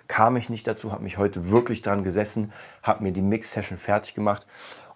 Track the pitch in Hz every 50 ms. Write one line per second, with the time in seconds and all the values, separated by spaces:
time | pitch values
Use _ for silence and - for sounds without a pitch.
0 | _ - - - 110 117 127 123 113 - 117 107 - 117 110 - - 107 104 -
1 | 101 95 92 98 101 101 - 92 85 90 107 120 120 120 110 110 - 104 101 101
2 | 92 92 87 104 104 - - 113 104 107 - - - - - - - - - -
3 | 107 95 87 95 95 101 110 113 - - - 107 98 - 92 87 - - 101 107
4 | - - - - 104 104 101 - - _ - - - - - - - - -